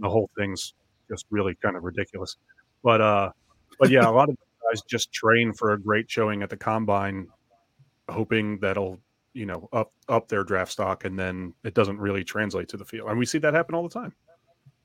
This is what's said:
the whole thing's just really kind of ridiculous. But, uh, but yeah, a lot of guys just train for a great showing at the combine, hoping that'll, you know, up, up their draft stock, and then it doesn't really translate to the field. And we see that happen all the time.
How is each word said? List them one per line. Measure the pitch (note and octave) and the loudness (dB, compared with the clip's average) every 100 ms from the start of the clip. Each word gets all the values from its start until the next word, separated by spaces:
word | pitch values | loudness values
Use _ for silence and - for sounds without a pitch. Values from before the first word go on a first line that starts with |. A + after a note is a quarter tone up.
the | G#2 | 0
whole | G#2+ G2 - | 2 0 -2
thing's | G2+ F2+ - - _ _ - | -4 -4 -10 -16 _ _ -14
just | - - | -14 -4
really | G#2 F#2+ E2+ | -2 0 0
kind | A2 F2+ | -2 -2
of | |
ridiculous. | E2+ F2 F#2+ F#2 F#2 - _ _ _ _ | -6 -6 -6 -8 -12 -14 _ _ _ _
But, | B2 A2+ | 4 6
uh, | G#2+ G#2 F#2+ - _ _ _ - | 6 4 0 -6 _ _ _ 4
but | C3 | 6
yeah, | C3 A2+ | 8 8
a | |
lot | A#2 D3 | 6 4
of | C3 _ _ A2+ | 2 _ _ -4
guys | A2+ | -2
just | - A#2 - | -4 -6 -6
train | - A2+ A#2 A#2 | -2 4 4 2
for | G#2 A2 | 0 0
a | G#2 | 0
great | G2 G#2+ A#2 | 0 0 0
showing | - G#2+ G#2 | -2 -2 -2
at | G2+ | -6
the | G2+ | -6
combine, | - A2 G#2+ G2+ G2 G2 E2+ _ _ _ _ _ _ _ - | -2 -2 0 0 0 -6 -10 _ _ _ _ _ _ _ -8
hoping | - A2 A2+ G#2 G#2 | -4 0 0 0 -2
that'll, | G2 G2 F#2+ F#2 _ _ _ | -2 -2 -4 -8 _ _ _
you | C3+ G#2 | -12 -8
know, | F2+ F#2+ | -10 -6
up, | A#2+ A2 _ - | -4 -4 _ -2
up | A2+ - | -2 0
their | G#2+ | -2
draft | F#2 F#2+ F#2 | 0 -2 -2
stock, | - G2 F#2+ F#2+ | -4 -4 -4 -6
and | F#2+ | -6
then | F#2 F#2 F2+ - | -4 -6 -10 -12
it | A2 | -4
doesn't | G#2+ G2 G2+ | 0 0 0
really | G2+ G2 | -2 -2
translate | F#2 G#2 G#2+ F#2+ F2 | -4 -4 -2 -4 -8
to | G2 | -12
the | G2 | -14
field. | A2 G#2+ | -10 -4
And | A2 | -2
we | B2 | 0
see | D#3 | 0
that | D3+ | 2
happen | D3+ E3+ | 2 0
all | E3 | -4
the | E3+ | -4
time. | A3+ B3 - _ _ _ _ _ _ | -8 -12 -16 _ _ _ _ _ _